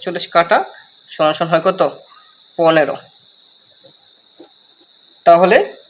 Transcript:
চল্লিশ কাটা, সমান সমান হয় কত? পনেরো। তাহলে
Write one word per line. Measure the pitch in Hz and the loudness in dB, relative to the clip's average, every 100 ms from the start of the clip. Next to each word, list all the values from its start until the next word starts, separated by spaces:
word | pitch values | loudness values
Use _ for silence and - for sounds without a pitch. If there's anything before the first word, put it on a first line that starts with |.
| 190 | -10
চল্লিশ | 175 - 170 | -10 -2 -2
কাটা, | 170 233 392 - - _ _ | 2 0 -2 -12 -20 _ _
সমান | - 156 156 | -4 -2 -2
সমান | 165 | -2
হয় | 165 180 | -2 -2
কত? | 175 147 139 - - _ _ _ - | -2 -4 -4 -18 -20 _ _ _ -2
পনেরো। | 165 160 143 - - _ _ _ _ _ _ _ - _ _ _ _ _ - _ _ _ _ _ _ _ - | 0 2 0 -6 -16 _ _ _ _ _ _ _ -20 _ _ _ _ _ -20 _ _ _ _ _ _ _ 2
তাহলে | 170 185 262 415 - | 4 4 2 0 -8